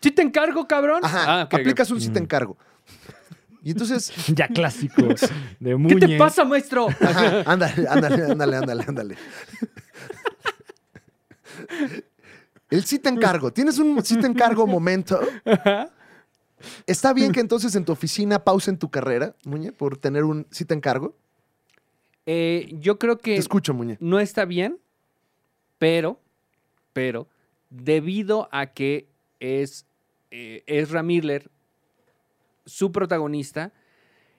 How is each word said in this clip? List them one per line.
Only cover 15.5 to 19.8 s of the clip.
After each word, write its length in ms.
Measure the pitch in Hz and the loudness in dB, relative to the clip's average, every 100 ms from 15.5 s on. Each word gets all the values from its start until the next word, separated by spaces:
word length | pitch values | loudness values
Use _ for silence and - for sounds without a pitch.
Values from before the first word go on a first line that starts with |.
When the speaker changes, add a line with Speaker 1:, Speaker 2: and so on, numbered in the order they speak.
| 208 202 202 285 _ _ - _ _ _ _ - - - | 2 4 0 -4 _ _ -20 _ _ _ _ -20 -12 -4
Speaker 2:
¿Está 260 | 180 262 | 0 2
bien 180 | 262 214 | 4 2
que 80 | 190 | 2
entonces 360 | 226 233 220 196 | 0 0 0 -2
en 100 | 165 | -2
tu 60 | |
oficina 520 | 160 160 - 202 208 | -4 -4 -2 0 2
pausen 340 | - 190 196 185 | 4 2 2 -4
tu 120 | 156 | -4
carrera, 440 | 139 131 120 - - 139 | -4 0 0 -2 -8 -10
Muñe, 260 | 147 175 | -8 -8
por 260 | - | -6